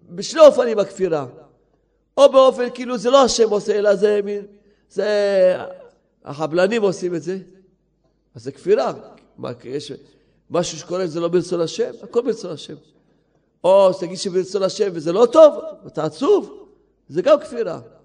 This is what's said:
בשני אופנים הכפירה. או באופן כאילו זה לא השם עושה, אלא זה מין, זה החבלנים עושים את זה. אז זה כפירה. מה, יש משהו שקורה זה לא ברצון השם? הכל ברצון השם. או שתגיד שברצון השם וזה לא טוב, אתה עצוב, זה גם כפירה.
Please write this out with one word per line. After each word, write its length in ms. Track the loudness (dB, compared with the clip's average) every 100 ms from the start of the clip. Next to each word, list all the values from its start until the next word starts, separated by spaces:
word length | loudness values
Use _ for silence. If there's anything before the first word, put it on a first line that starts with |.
| _
בשני 300 | -12 -8 6
אופנים 400 | 6 6 -2 0
הכפירה. 460 | -4 -4 -4 -2 -6 -14 -20 _ _ _ _ _ _ 4
או 140 | 4
באופן 380 | 6 4 2 -4
כאילו 240 | -6 -8 -4
זה 120 | 2
לא 140 | 4
השם 260 | 4 2 0
עושה, 300 | 0 -2 -2
אלא 160 | 0 2
זה 240 | 2 0
מין, 220 | -4 -8 -10 _ _ _ _
זה 180 | -6 -2 0 0 4 2 2 -6 -16 -20 _ _ _
החבלנים 580 | -18 -8 -4 0 0 0
עושים 340 | -2 -2 -6 -8
את 80 |
זה. 140 | -8 -12 -12 _ _ _ _ _ _ _ _ -16
אז 80 |
זה 80 | -16
כפירה. 420 | -12 -2 0 0 -8 -16 -20 _ _
מה, 140 | -14 -14
יש 280 | -12 -12 -12 -18 _ _ _ _ _
משהו 280 | -6 -6 -8
שקורה 300 | -10 -8 -6
זה 120 | -6
לא 80 | -2
ברצון 340 | -2 -2 -4
השם? 300 | -4 -4 -8 -8
הכל 180 | -6 -4
ברצון 300 | -4 -6 -8
השם. 240 | -14 -16 -20 _ _ _ _ _ _ _ _
או 300 | 2 6 4
שתגיד 240 | 2 -8 -8
שברצון 460 | -6 -4 -4 -2
השם 260 | -4 -2 -4
וזה 180 | -4 -4
לא 160 | 0 2
טוב, 220 | 8 6 6 -12 -16 -16
אתה 160 | -8
עצוב, 640 | -8 -4 0 0 0 -16 -20 _ _ _ _
זה 120 | -4
גם 180 | 2 2
כפירה. 420 | 0 -8 -8 -8 -16 _